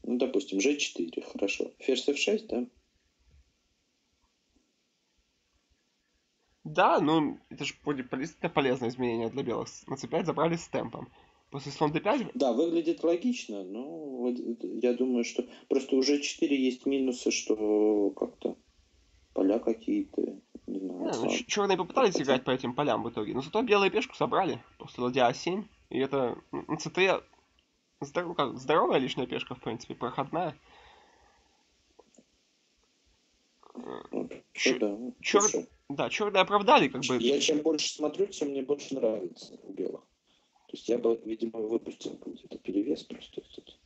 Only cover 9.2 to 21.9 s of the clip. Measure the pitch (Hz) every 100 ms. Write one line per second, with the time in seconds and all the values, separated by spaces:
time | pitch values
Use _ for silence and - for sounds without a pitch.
9.2 | 113 123 127 113 113 - - 131 - 165
10.2 | 165 139 165 170 - 131 117 - - _
11.2 | _ _ _ 143 143 - 151 151 196 269
12.2 | 185 127 131 117 170 170 160 156 160 170
13.2 | 247 240 - 208 92 107 143 165 147 127
14.2 | 123 123 - 117 - 113 123 120 127 123
15.2 | 117 - - - - 139 131 135 135 147
16.2 | 143 - 156 139 131 127 139 139 131 123
17.2 | - - - 107 107 107 107 104 98 -
18.2 | - - - - _ _ _ _ _ _
19.2 | _ - 95 113 117 110 - 104 98 -
20.2 | - 98 _ - - 98 - - - 113
21.2 | 107 - 247 208 202 185 180